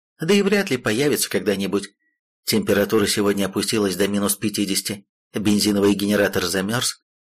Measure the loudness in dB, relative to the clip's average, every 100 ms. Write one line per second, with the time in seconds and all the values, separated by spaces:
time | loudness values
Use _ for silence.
0 | _ -6 0 2 2 0 0 -2 -2 0
1 | 2 0 -2 -2 0 0 0 -2 -4 _
2 | _ _ _ _ -2 -2 2 2 2 2
3 | 2 2 0 0 -2 -2 -2 0 0 0
4 | 0 0 -2 -2 -4 -2 -2 -4 -6 -10
5 | -14 _ _ -4 0 2 2 2 2 2
6 | 0 2 2 0 -2 -2 -2 -4 -4 -8
7 | _ _